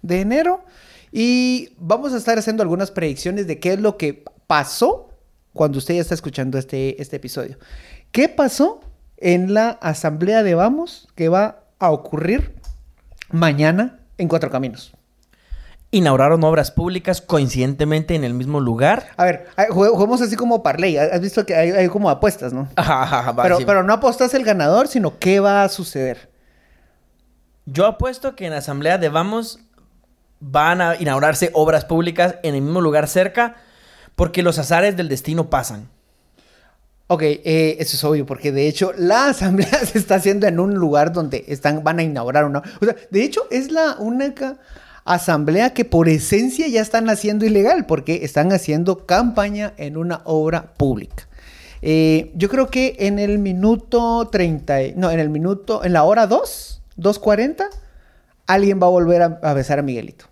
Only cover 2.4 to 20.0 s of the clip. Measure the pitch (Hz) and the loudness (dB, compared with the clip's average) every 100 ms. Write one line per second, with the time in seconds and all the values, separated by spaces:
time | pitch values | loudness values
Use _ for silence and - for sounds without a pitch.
2.4 | 214 220 190 170 190 196 165 139 175 202 | 0 -2 0 0 -4 -4 -4 -4 -6 -4
3.4 | 190 160 180 196 208 208 151 143 - _ | -6 -4 -2 0 0 0 -6 -6 -14 _
4.4 | _ 156 139 - 262 480 - - _ _ | _ 0 0 0 0 0 -6 -20 _ _
5.4 | _ - 151 139 131 175 170 165 160 135 | _ -2 -2 -2 -2 -2 -2 -4 -6 -8
6.4 | 131 135 131 135 135 - 139 139 127 - | -6 -6 -6 -6 -6 -6 -12 -12 -12 -10
7.4 | 123 131 - - - - _ - 294 - | -12 -14 -20 -20 -20 -20 _ 0 0 2
8.4 | 277 - 302 466 - - - _ 180 175 | 0 2 0 0 -16 -20 -20 _ 2 2
9.4 | 185 208 226 233 170 151 160 151 180 220 | 2 0 0 -2 -6 -4 -4 -2 0 2
10.4 | 208 170 202 285 339 - _ - 165 180 | 2 4 2 0 -4 -12 _ -2 0 2
11.4 | 214 - _ _ 185 151 - 151 156 220 | 0 -4 _ _ 0 0 -2 -6 -2 -2
12.4 | - - - - - _ - - - 165 | -2 -8 -16 -18 -20 _ -20 -20 -6 0
13.4 | 165 143 156 175 240 - _ - 170 165 | 0 2 2 2 -2 -6 _ -6 -2 0
14.4 | 139 131 131 113 - _ _ _ _ _ | -2 -4 -6 -10 -20 _ _ _ _ _
15.4 | _ - - - _ 202 165 131 135 165 | _ -16 -16 -20 _ 2 4 4 4 4
16.4 | 156 160 143 - 170 185 175 175 - 165 | 4 2 0 -2 -4 -4 -4 -4 0 0
17.4 | 135 123 127 139 151 156 160 165 131 120 | 0 0 -2 -2 -2 -2 -2 -4 -2 -4
18.4 | 127 147 127 117 139 202 - - 180 180 | -4 -2 -2 0 2 0 -4 0 0 0
19.4 | - - 214 175 202 220 | -8 -2 0 4 4 4